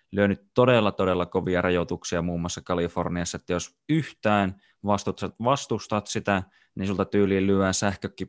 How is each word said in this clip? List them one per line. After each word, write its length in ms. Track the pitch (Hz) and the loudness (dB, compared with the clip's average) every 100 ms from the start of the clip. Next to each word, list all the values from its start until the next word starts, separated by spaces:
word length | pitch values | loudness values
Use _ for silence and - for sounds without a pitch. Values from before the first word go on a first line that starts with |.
| _ | _
lyönyt 280 | 95 101 95 _ | 2 2 2 _
todella, 380 | - 123 120 104 | 2 4 4 4
todella 340 | - 95 90 87 | 2 0 0 0
kovia 360 | 95 90 87 | -2 0 0
rajoituksia 600 | 90 87 101 87 - 87 | 2 0 0 -6 -4 -2
muun 180 | 87 85 | -2 -4
muassa 200 | 87 - | -6 -6
Kaliforniassa, 720 | - 90 85 90 85 87 85 85 | -4 -2 -2 -2 -4 -4 -6 -8
että 160 | - | -4
jos 240 | 87 - _ - | -4 -6 _ -4
yhtään 640 | 156 - - 110 104 95 95 _ _ | -2 -4 -4 0 2 0 -4 _ _
vastustat, 500 | 104 98 - - 95 - | -2 0 -2 -6 -8 -4
vastustat 600 | 120 139 - 107 - 107 - | -2 0 -2 -6 -4 -6 -4
sitä, 360 | 113 107 98 95 _ _ | -4 -2 -2 -2 _ _
niin 120 | - 95 | -6 -4
sulta 180 | 95 | -2
tyyliin 420 | 95 104 98 95 95 | 0 2 2 2 2
lyödään 280 | 98 95 | 2 2
sähkökin 540 | 90 101 92 95 - | 0 -2 -2 -8 -10